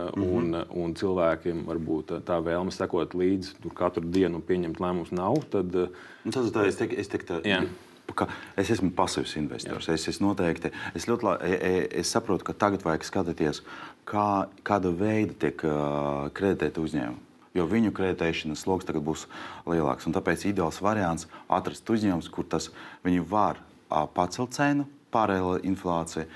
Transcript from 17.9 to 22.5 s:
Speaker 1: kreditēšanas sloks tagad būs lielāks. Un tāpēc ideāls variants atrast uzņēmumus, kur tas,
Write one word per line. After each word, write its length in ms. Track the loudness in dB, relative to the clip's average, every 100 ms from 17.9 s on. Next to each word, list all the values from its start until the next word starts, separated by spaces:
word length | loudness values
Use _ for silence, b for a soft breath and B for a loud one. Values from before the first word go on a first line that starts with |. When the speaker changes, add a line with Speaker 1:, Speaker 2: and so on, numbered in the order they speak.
| 2
Speaker 1:
kreditēšanas 640 | 0 2 0 0 -4 -4
sloks 240 | 0 0 0
tagad 160 | -2
būs 220 | -2 -4 -6 B B B -2
lielāks. 400 | 2 2 0 0
Un 60 |
tāpēc 320 | 0 0 0 0
ideāls 320 | 0 0 0
variants 420 | 0 2 0 -2 -6 B B
atrast 400 | 0 0 -6 0
uzņēmumus, 380 | 2 2 0 -2
kur 140 | -6
tas, 240 | -2